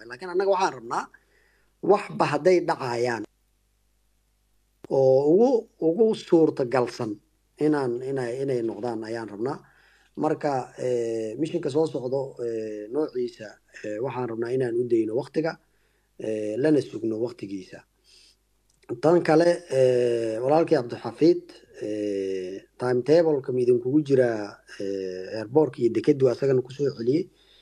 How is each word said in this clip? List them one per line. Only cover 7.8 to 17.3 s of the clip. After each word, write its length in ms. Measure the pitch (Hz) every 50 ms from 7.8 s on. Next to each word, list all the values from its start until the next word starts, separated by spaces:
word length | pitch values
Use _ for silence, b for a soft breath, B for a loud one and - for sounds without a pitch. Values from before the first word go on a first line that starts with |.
| 135 123 120 123
inay, 400 | 131 135 139 135 123 117 123 135
inay 180 | 139 139 131 120
noqdaan 380 | 113 110 101 101 113 120 117 110 110
ayaan 240 | 110 117 117 110 101
rabnaa. 300 | 104 98 117 135 156 - b b b b b b b b b b b
Marka, 360 | 147 147 156 156 147 - 147 139 127 123 - -
eh, 560 | - 127 127 123 120 117 113 113 113 110 110 107 135
mishinka 320 | 156 156 - 160 147 147
soo 160 | 131 156 165
socdo, 500 | 156 156 135 123 123 131 139 131 135 - - 120
eh, 400 | 117 113 110 110 107 107 104 104 107
noociisa, 580 | 127 147 156 135 - 127 123 117 - - 107 101 - _ _ _ - - -
eh, 120 | 107 107 107
waxaan 260 | 127 139 123 127 123 117
rabnaa 220 | 113 113 117 120
inaan 240 | 127 131 131 120 113
u 80 | 120 123
dayno 300 | 120 117 110 107 107 110
waqtiga, 360 | 120 - - - 160 156 160 190 - _ _ _ _ _ _ _ _ _ _ _ -
eh, 340 | - 110 110 107 107 107 107 117
lana 220 | 139 156 151 135
sugno 360 | - - - - 110 110 110
waqtigiisa. 640 | 107 120 117